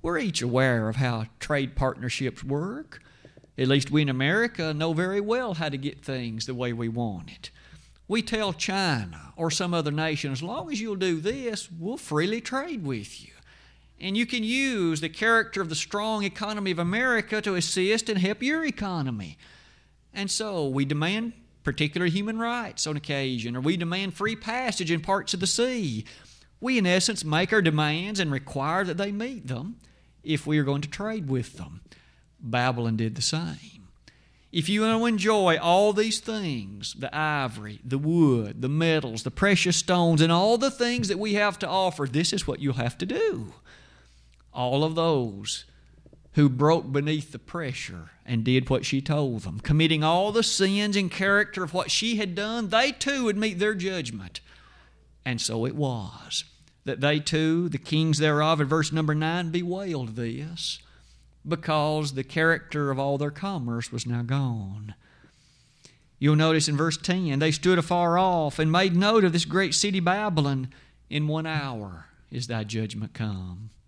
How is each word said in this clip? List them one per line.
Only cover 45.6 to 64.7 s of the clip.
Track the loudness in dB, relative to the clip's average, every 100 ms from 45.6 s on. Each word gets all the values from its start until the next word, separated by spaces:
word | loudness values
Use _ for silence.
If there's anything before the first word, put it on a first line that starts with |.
| -10 -20 _ -20 -20 -20 -2
who | 4 4
broke | 6 4 4 2
beneath | -2 0 -2 -4
the | -16
pressure | -12 -8 -8 -8 -10 -12 -16 -20 -4
and | 0
did | 4 2 4
what | 0 2
she | -2
told | 0 0 0 -2
them, | -6 -6
committing | 2 4 6 4
all | 4 4 4
the | 2
sins | 2 2 2 2 2 2
in | 0
character | 0 2 4 2 -2
of | -4
what | -4 -2
she | 0 0 -2
had | -2 -4
done, | -4 -4 2
they | 2 2
too | 0 -2 0 0
would | 2
meet | 0 2
their | 0 0
judgment. | -2 -4 -6 -8 -12 -14 -18 -20 -20 -20 -20 _ _ _
And | -6 -4
so | -2 -2 -2
it | 0
was | -2 -2 -8 -12 -8 -8 -8 _ -20 _ -6
that | 0
they | 2 0
too, | 0 0 2 2 0
the | -4
kings | 0 2 4 4
thereof, | 4 4 4 2
in | 2
verse | 2 2
number | 0 0
nine, | 0 0 0 -2
bewailed | -2 -2 -4 -4 -4 -4 -4
this, | -6 -6 -10 -8 -8 -8 -14 -20 -20 -20 _ _ -4
because | -4 0 2 2 2 0
the | -4
character | -4 2 4 4 0 -2 0
of | 0
all | 0 0
their | -2
commerce | -4 -6 -4 -4 -4 -4
was | -6 -4
now | -2
gone. | 0 0 0 -2 -6